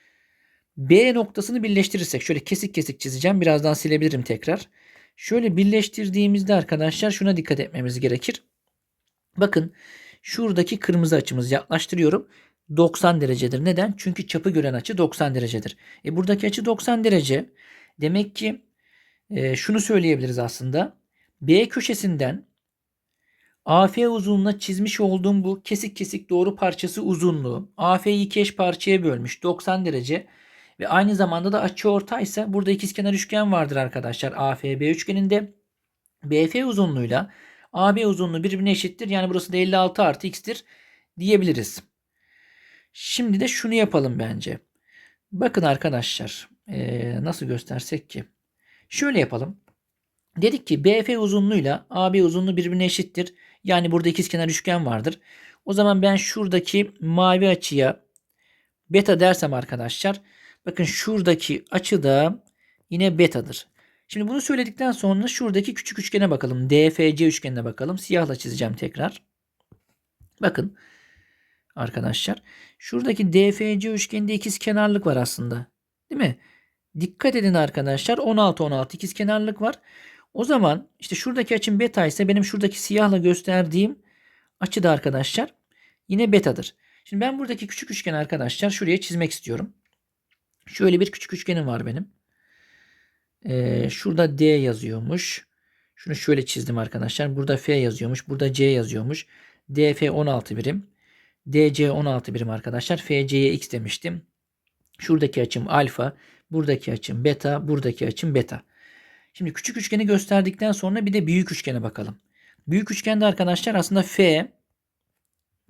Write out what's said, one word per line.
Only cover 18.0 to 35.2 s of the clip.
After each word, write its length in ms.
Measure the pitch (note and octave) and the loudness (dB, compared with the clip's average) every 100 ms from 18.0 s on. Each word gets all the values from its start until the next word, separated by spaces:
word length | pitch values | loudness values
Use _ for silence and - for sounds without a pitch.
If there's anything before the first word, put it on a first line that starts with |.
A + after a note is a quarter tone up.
Demek 340 | D3+ F#3+ G3+ - | -2 0 -2 -4
ki, 260 | G#3+ - _ _ _ _ _ _ _ | -6 -6 _ _ _ _ _ _ _
e, 260 | G#3 C3 C3 | -4 -2 -2
şunu 240 | - G#3+ | 0 -2
söyleyebiliriz 600 | G3+ G#3 E3 C#3 B2+ B2 | 2 2 4 2 0 -4
aslında. 580 | A#2+ - C3 D3 A3 - _ _ _ _ | -6 -6 -4 -2 -4 -8 _ _ _ _
B 280 | C#3+ F3+ A#3 | 0 2 2
köşesinden 760 | C4 - D4+ G3 D3+ C3 E3+ - _ _ _ _ _ _ _ _ _ _ _ - | -2 -4 -4 -2 -2 -2 -4 -12 _ _ _ _ _ _ _ _ _ _ _ 4
A 220 | E3 G3 | 6 6
F 200 | G#3+ A#3+ | 4 0
uzunluğuna 520 | A3+ F#3+ G3+ G3 G3+ | 0 0 2 2 -2
çizmiş 400 | - F#3 G#3 - | -4 -4 -2 0
olduğum 440 | G3 F#3+ F#3+ G3 | 0 2 2 2
bu 180 | F#3 G3 | 0 -4
kesik 340 | - G3+ G#3+ - | -4 -4 -4 -8
kesik 340 | F#3 - - | -8 -8 -2
doğru 260 | F3+ F#3 G3 | 0 2 0
parçası 460 | F#3 - F3+ G#3+ | -2 -2 -6 -6
uzunluğu, 680 | G#3+ E3+ F3 D#3+ B2+ A#2 G3 - | -4 0 0 0 -4 -6 -10 -2
A 200 | E3+ F#3 | 2 2
F'yi 280 | G#3 G#3 G3 | 2 0 0
iki 140 | G#3 | 0
eş 160 | G3+ - | -2 0
parçaya 480 | F3+ F3 - F#3+ | -2 0 0 2
bölmüş, 400 | E3 B2 A#2+ - | 2 -2 -6 -6
doksan 420 | F3 F3 - F#3 F3+ | -4 -2 -2 -2 -2
derece 420 | C3+ B2 E3+ - _ _ _ _ _ | -4 -4 -6 -6 _ _ _ _ _
ve 80 | - | 2
aynı 280 | F3+ G3+ G3 | 4 4 4
zamanda 360 | F3+ E3+ F#3+ | 2 0 0
da 100 | G#3+ | 0
açı 280 | F#3 G3 G#3 | 0 0 2
ortaysa 640 | G3+ G3+ A#3 G3+ - A3 | 2 0 -4 -4 -4 -2
burada 180 | G3 G3 | -2 0
ikizkenar 420 | G3+ G3 - G3+ | 0 -2 -4 -2
üçgen 380 | G3 - G#3+ G#3 | -2 -2 -2 2
vardır 240 | F3+ C#3+ C3+ | 2 0 -2
arkadaşlar. 580 | B2+ C3 A#2+ A#2 C3+ - | -2 -4 -6 -6 -6 -2
A 180 | C3+ C3 | -2 -2
F 240 | C#3 C3+ | -4 -2
B 120 | D3 | 0
üçgeninde 640 | E3 - G3 | 0 -2 0